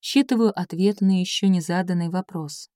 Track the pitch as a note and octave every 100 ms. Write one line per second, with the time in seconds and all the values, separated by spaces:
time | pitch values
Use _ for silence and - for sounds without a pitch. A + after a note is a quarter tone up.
0 | - C#4 C4+ A#3 A3+ - F3 E3 G3 G3+
1 | F#3+ F#3+ F3+ - G3 F#3 D#3+ F3 F3+ F3
2 | E3+ F#3 F#3+ - D3+ - -